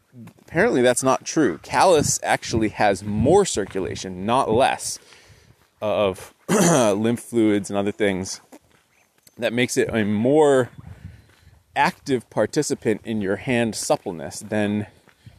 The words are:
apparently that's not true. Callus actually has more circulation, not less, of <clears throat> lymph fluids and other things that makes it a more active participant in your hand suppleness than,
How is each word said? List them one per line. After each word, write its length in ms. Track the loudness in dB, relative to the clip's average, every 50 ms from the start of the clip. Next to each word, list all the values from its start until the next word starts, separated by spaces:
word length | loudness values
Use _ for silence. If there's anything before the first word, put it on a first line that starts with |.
| _ _ -20 -20 -20 -20 -20 _
apparently 420 | _ -6 -2 0 0 2 2 2
that's 220 | 2 2 2 2 0
not 200 | 0 0 0 -2
true. 340 | -4 -2 0 0 0 -2 -4
Callus 600 | -8 -4 0 2 4 4 4 4 2 0 -2 -4 -2
actually 460 | -2 -2 -2 -2 -4 -4 -2 -2 -2
has 340 | 0 0 0 2 0 0 -4
more 400 | -6 -2 0 2 4 4 4 2
circulation, 840 | 0 -2 -6 -6 -6 -6 -6 -6 -6 -8 -10 -10 -10 -10 -8 -4
not 240 | -2 0 0 0 0
less, 480 | 2 2 2 2 0 -2 -6 -10 -10 -12 -14 -20 -20 -20 -20 -20 -20 _ _ _ _ _ _ _ _ -6
of 540 | -4 -2 0 2 0 0 -2 -4 -10 -20 -20 _
<clears throat> 80 | _ 0
lymph 720 | 2 4 4 4 4 4 4 4 2 2 0 0 -2 -2
fluids 500 | -4 -2 0 2 4 4 4 2 0 -2
and 80 | -4 -2
other 140 | -2 -2
things 480 | -2 0 0 0 0 -2 -4 -8 -10 -14 _ _ -20 -20 _ _ _ _ _ _ _ _ _ _ _ _ _ _ _ -4
that 140 | -4 -2
makes 240 | 0 0 0 0 0
it 120 | 0 0 0 0
a 100 | 0 0
more 680 | 0 0 0 2 2 4 4 6 6 4 4 2 0 -4 -16 -20 -20 -20 -20 -20 -20 -20 -20 -20 _ _ _ _ _ _ _ _ _ -2 0
active 500 | 0 0 -2 -4 -4 -4 -2 -2 -4 -4
participant 720 | -2 -2 -2 0 0 -2 -2 -2 -4 -4 -2 -2 -2 -2 -4
in 180 | -6 -6 -4
your 140 | -2 -2 -4
hand 380 | -4 -2 -2 0 0 0 -2 -4
suppleness 680 | -4 -4 -2 -4 -4 -4 -8 -10 -10 -10 -12 -12 -14
than, 460 | -10 -6 -4 -2 -2 -2 -2 -4 -6 -8 _ _ _ _ _ _ -20 -20 -20